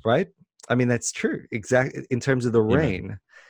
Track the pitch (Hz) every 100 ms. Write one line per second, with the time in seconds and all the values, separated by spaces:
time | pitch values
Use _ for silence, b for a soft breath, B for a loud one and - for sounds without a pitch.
0 | 113 131 190 _ _ _ - 123 123 120
1 | - - 220 - - 120 - 127 131 143
2 | - 120 135 131 120 113 107 135 151 92
3 | 98 104 b b